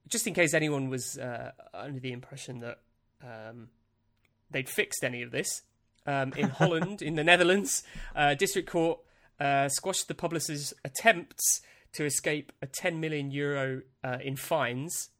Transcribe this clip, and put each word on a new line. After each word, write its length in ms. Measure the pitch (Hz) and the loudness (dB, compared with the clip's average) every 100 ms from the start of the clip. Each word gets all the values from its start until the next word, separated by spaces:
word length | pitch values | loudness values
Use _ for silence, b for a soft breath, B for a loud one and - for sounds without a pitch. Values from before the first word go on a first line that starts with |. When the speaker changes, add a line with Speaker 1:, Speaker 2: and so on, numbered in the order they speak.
| - | -4
Speaker 1:
just 180 | 233 214 | -2 0
in 80 | |
case 180 | 175 160 | 2 4
anyone 340 | 156 151 143 131 | 4 2 2 0
was, 280 | 131 123 139 | -2 -6 -8
uh, 340 | 123 120 123 - - | -8 -8 -10 -14 -16
under 240 | 92 135 131 | -12 -10 -8
the 120 | 127 | -6
impression 460 | 123 127 139 - 120 | -8 -10 -14 -12 -10
that, 180 | 117 - _ _ _ _ | -10 -12 _ _ _ _
um, 460 | 123 110 110 120 117 _ _ _ _ _ _ _ _ | -18 -14 -14 -14 -18 _ _ _ _ _ _ _ _
they'd 180 | 139 131 | -4 -2
fixed 340 | - - - | -2 -2 -2
any 200 | 127 123 | -2 -2
of 80 | 120 | -4
this, 300 | 135 190 - - _ _ _ - | -4 -4 -6 -10 _ _ _ -2
um, 260 | 139 131 135 | 0 0 0
in 120 | 135 | 0
Speaker 2:
<laughs> 100 | - | 4
Speaker 1:
Holland, 400 | 175 165 175 202 | 4 4 0 -4
in 120 | 165 160 | -2 2
the 80 | |
Netherlands, 580 | 160 180 175 196 190 - B B B | 6 8 8 6 2 -2 B B B
uh, 200 | - 143 | 2 4
District 340 | 143 196 196 165 | 4 2 0 0
Court, 320 | 175 165 - b b b - | 2 2 0 b b b -4
uh, 280 | 143 139 139 | 2 2 2
squashed 360 | - 190 185 - | 0 -2 -2 -4
the 80 | |
publisher's 580 | 151 170 160 - 147 143 - | -4 -2 -2 -2 -4 -6 -10
attempts 760 | 143 - 226 175 156 - - - B B B | -10 2 4 4 0 -2 0 0 B B B
to 100 | - | -4
escape 480 | 147 - 165 151 - - | -2 0 0 -2 -4 -12
a 40 | 143 | -12
ten 340 | - 185 160 | -4 -2 -2
million 300 | 160 151 139 | -2 -2 -2
euro, 500 | 143 143 139 131 131 - _ | -2 -2 0 -2 -4 -8 _
uh, 140 | 131 127 | -6 -4
in 140 | 135 135 | -4 -6
fines, 720 | - 160 120 127 160 - - _ | -2 0 0 -2 -4 -6 -8 _